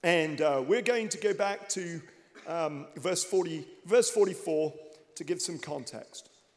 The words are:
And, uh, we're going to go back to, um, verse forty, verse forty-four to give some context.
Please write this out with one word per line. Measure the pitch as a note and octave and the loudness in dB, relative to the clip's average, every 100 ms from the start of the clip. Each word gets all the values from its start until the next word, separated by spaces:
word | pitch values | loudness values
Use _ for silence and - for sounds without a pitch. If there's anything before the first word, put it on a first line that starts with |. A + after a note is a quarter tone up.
And, | F3 E3+ D#3 D3 | 4 4 2 2
uh, | D#3 C3+ C3 | 2 2 4
we're | A3+ | 2
going | A#3+ A#3+ A3 | 4 0 0
to | - | -2
go | G#3 | -2
back | G3+ G3+ G3+ - | 2 0 -2 -6
to, | F#3+ F3 E3 - - _ - - | -6 -4 -8 -12 -20 _ -18 -8
um, | E3 D#3 C#3+ D3 - | -4 -2 -4 -12 -6
verse | E3+ F3 | -2 0
forty, | - F#3+ F3 D#3+ D3 - E3+ | 2 0 0 -4 -10 -16 4
verse | A#3 A#3 | 4 6
forty-four | A3 G3 F3+ - D#3 D#3 - - - _ | 4 4 2 -2 0 0 -4 -18 -20 _
to | - | -12
give | D#3 F3 | -6 -4
some | - E3 | -4 -6
context. | - D3 A#2+ A2 - - - _ _ | -8 -8 -10 -12 -14 -18 -20 _ _